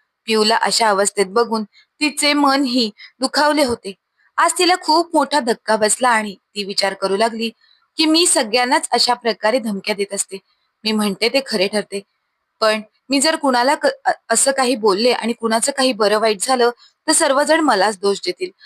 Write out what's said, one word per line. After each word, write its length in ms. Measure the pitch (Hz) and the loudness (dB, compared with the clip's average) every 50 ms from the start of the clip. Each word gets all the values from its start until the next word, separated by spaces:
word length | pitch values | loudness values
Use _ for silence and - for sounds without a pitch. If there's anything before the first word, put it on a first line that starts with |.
| _ _ _ _ _ - | _ _ _ _ _ -2
पिऊला 280 | 220 220 214 214 226 | 0 0 2 2 2
अशा 320 | - - 202 190 - 226 214 | 0 0 0 0 0 2 2
अवस्थेत 380 | 202 190 202 196 - 202 202 | 2 2 0 0 0 -2 -2
बघून 360 | 185 190 233 240 208 226 220 214 - _ _ _ _ _ _ | 0 0 0 0 0 -2 -4 -6 -8 _ _ _ _ _ _
तिचे 320 | 302 302 294 - 294 285 294 | -4 -4 -2 -2 0 0 2
मनही 580 | 294 285 269 269 277 285 254 240 254 233 214 - - - - _ _ | 2 2 2 2 2 0 0 0 -2 -2 -2 -6 -10 -20 -20 _ _
दुखावले 440 | 247 262 - - 294 294 302 294 294 | -6 -4 0 0 0 2 2 2 0
होते. 280 | 247 233 - - 196 190 - _ _ _ _ _ _ _ | 0 -2 -4 -8 -12 -14 -14 _ _ _ _ _ _ _
आज 160 | - 320 339 330 - | 0 0 0 0 0
तिला 160 | 359 339 370 359 359 | 2 2 2 0 0
खूप 320 | - 311 330 339 339 - | 2 2 2 2 2 0
मोठा 260 | 311 277 - - 294 | 0 0 2 0 -2
धक्का 360 | 240 233 214 - _ - 220 | 0 0 -2 -4 _ -2 0
बसला 320 | 214 214 214 - - 262 254 | 0 0 0 0 0 2 2
आणि 260 | 233 220 214 208 190 | 2 0 -2 -4 -10
ती 300 | - _ _ _ 208 202 | -14 _ _ _ 2 2
विचार 300 | 190 202 - 196 196 190 | 2 2 2 0 -2 -2
करू 220 | - 196 190 190 | -2 -2 -2 0
लागली 340 | 196 220 233 220 220 226 226 - _ _ _ _ _ _ _ _ - | 2 0 0 0 -2 -4 -6 -6 _ _ _ _ _ _ _ _ 0
की, 80 | 320 | 2
"मी 200 | 311 311 330 349 | 2 4 4 2
सगळ्यांनाच 640 | 359 - 330 240 214 202 247 247 247 277 320 311 - | 2 2 0 0 0 0 0 0 2 0 0 0 0
अशा 240 | - 240 240 - 247 | 0 0 2 0 0
प्रकारे 440 | 240 - 233 214 - - 214 233 262 | 0 -2 -4 -4 0 0 0 0 0
धमक्या 360 | - 233 202 196 - 208 214 | -2 -4 -6 -6 -4 -6 -4
देत 200 | 196 202 - 196 | -4 -4 -6 -6
असते, 240 | 196 - - 196 196 - _ _ _ _ _ _ _ - | -8 -8 -10 -12 -16 -18 _ _ _ _ _ _ _ -6
मी 80 | 214 220 | -4 -2
म्हणते 360 | 214 208 208 190 - 208 240 | -2 -2 -2 -2 -2 -2 0
ते 120 | 240 277 269 | 0 -2 -2
खरे 220 | - 220 202 185 202 | -2 -2 -2 -2 -2
ठरते, 320 | 202 208 196 - 196 202 202 _ _ _ _ _ _ _ _ _ _ _ | -2 -4 -6 -6 -10 -12 -12 _ _ _ _ _ _ _ _ _ _ _
पण 200 | 220 214 214 220 208 - _ _ _ - | 0 0 0 -2 -6 -12 _ _ _ -4
मी 120 | 262 285 | -2 0
जर 160 | 262 320 320 | 0 0 -2
कुणाला 380 | 320 302 269 247 240 240 269 302 | 0 0 0 0 2 2 0 0
क-, 120 | 302 - 277 - - - | 0 0 -2 -2 -2 -4
अ-, 80 | 190 - - _ - | -4 -4 -4 _ -4
असं 220 | 226 226 - 269 269 | -2 0 0 0 0
काही 220 | 269 262 240 269 | 0 0 0 -2
बोलले 340 | 220 208 214 185 190 233 254 | 0 0 0 0 2 2 0
आणि 220 | 240 - 202 226 233 | 0 0 -2 -6 -6
कुणाचं 400 | - - 220 220 226 - 277 277 | -4 -4 -2 -2 -2 -2 -4 -2
काही 200 | - 262 262 247 | -2 0 -2 0
बरं 260 | 196 220 202 214 214 | 0 0 2 2 2
वाईट 220 | 220 220 214 185 | 0 0 -2 -2
झालं 300 | - - 262 247 240 240 240 - _ _ _ _ _ - | -2 -2 0 2 2 0 0 -4 _ _ _ _ _ -2
तर 40 | 311 | 0
सर्वजण 480 | - 330 285 269 269 294 254 311 330 | 2 2 2 2 2 2 2 2 2
मलाच 380 | 320 285 233 196 185 214 208 180 | 2 2 2 2 2 0 -2 -2
दोष 220 | 185 202 202 185 - | -2 -2 -2 -2 -4
देतील 260 | 185 180 - 185 180 - _ - | -8 -6 -6 -10 -10 -10 _ -20